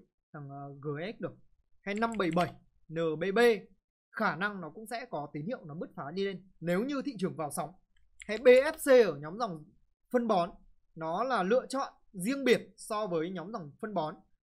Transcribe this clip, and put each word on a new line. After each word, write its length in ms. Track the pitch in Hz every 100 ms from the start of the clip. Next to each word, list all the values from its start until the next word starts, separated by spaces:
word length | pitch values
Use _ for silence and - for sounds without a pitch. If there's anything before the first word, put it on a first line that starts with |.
| - _ _
thằng, 160 | 151 139
ờ, 240 | 139 143 139
G 200 | 147 147
E 120 | 185
X 80 | 233
được. 140 | 175 - - _ _ _
Hay 140 | 196
năm 180 | 208 233 220
bảy 120 | 180
bảy 220 | 170 165 - _ _ _
N 40 | 160 165 156
B 60 | 180
B, 40 | 202 240 208 185 _ _ _ _
khả 260 | - 214 151
năng 240 | 202 202
nó 100 | 160
cũng 160 | 175 220
sẽ 180 | 233 254
có 180 | 156 147
tín 140 | 151 160
hiệu 180 | 254
nó 100 | 160
bứt 160 | 156 262 -
phá 140 | 139
đi 140 | 180
lên 240 | 196 190 - _
nếu 240 | 165 180
như 180 | 254 285
thị 120 | 285 220
trường 180 | 180 135
vào 140 | 151
sóng. 200 | 175 160 - _ _ _ _ -
Hay 120 | 220
B 80 | 254
F 260 | 254 285
C 340 | 311 294 254 202
ở 120 | 143
nhóm 200 | 151 196
dòng 260 | 233 156 151 _ _ _ _
phân 160 | 247 233
bón, 220 | 196 175 - - _ _
nó 300 | 165 160 180
là 180 | 254 233
lựa 240 | 185 247 220
chọn 260 | 262 262 - _
riêng 320 | 196 185 277
biệt 160 | 254 196 - -
so 300 | - 214 214
với 240 | 170 165
nhóm 220 | 185 170
dòng 200 | 226 151 -
phân 140 | 214
bón. 200 | 190 156 - _ _